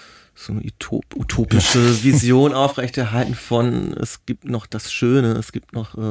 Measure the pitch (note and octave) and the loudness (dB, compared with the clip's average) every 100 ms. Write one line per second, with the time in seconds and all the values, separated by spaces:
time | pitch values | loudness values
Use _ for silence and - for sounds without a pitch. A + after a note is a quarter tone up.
0 | - - _ - - G#2+ - - - - | -20 -20 _ -18 -10 -8 -10 -14 -8 -8
1 | - - - - A2+ G#2 - B2 A#2+ A2+ | -6 -8 -4 -2 2 2 4 4 4 4
2 | C3 C3 A#2+ B2+ D3 C3 C#3 C#3 B2 - | 4 4 6 4 4 2 0 0 -4 -4
3 | A2+ A#2 C3 A#2+ - A#2+ B2 A#2+ - - | -2 -2 -2 -4 0 0 2 0 -4 -6
4 | A#2 - - A#2 - A#2+ - A2 - - | -8 -8 -10 -8 -6 -8 -6 -10 -8 -2
5 | A#2+ C3+ A#2 A2 - A#2+ - A#2 G#2+ A2 | 2 4 2 0 -4 -10 -10 -10 -10 -6
6 | A2 | -4